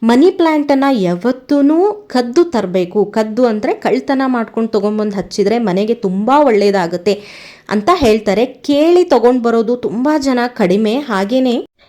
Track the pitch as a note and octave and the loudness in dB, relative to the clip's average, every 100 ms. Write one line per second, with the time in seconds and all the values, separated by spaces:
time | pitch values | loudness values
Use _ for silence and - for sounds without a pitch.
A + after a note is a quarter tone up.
0 | A3+ B3 F4+ F#4+ E4 D#4 C#4+ C#4 C#4 B3 | 0 4 4 2 0 0 0 0 2 0
1 | F3+ F3 A#3+ B3+ - C#4+ C#4+ D#4+ G#4 G#4 | 0 -2 -2 -4 -2 2 2 2 0 -2
2 | - B3+ A#3+ D4+ F4 A3+ F#3+ F#3 F3+ G#3 | -4 -4 0 0 2 0 -2 -2 -2 -2
3 | G3+ A3+ G#3+ G#3+ A#3+ G#3+ C4 A4+ - B3+ | -2 -2 -4 0 0 0 -4 -4 -2 -2
4 | C4 C4+ C4 A#3+ A3 A3+ A3+ G#3+ G#3 G#3+ | -2 -2 -2 -2 -4 -4 -2 -2 -2 -2
5 | G#3+ G3+ F3+ - G3 A#3+ G#3+ F#3 G#3+ A#3 | -4 -6 -6 -2 0 0 0 0 -2 -2
6 | F#3+ F#3+ A3 C#4+ C#4 G#3 G3+ G3 E3+ F3 | -2 -2 0 2 4 2 2 0 -2 -4
7 | G3+ G3 - - - - - G#3 G3+ E4 | -2 -4 -6 -20 -20 -18 -6 -4 0 2
8 | A#3+ A3 G#3+ F#3+ C4 - - C#4+ D#4+ F4+ | 2 2 0 0 -2 -4 -2 2 4 4
9 | F4+ B3 A#3 B3+ A#3 A3+ A3 B3 G#3 A3+ | 4 4 4 2 0 0 0 -2 -4 -4
10 | C#4+ D4+ C4+ B3 B3 B3 F#3 G3+ G#3+ C4 | -2 0 0 -2 -2 -2 0 2 0 -2
11 | C#4 G3 G3+ C4 B3+ B3 - _ | -4 -4 0 0 0 -2 -6 _